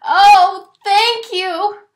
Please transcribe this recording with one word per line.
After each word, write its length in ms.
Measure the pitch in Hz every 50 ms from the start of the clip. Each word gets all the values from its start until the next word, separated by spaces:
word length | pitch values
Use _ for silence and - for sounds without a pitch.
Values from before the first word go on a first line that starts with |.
| _
Oh, 640 | - - 359 403 403 415 392 359 381 392 381 - _ _ _ _
thank 480 | 403 392 403 440 480 466 453 453 -
you! 460 | 466 359 370 370 349 330 381 415 415 - _ _ _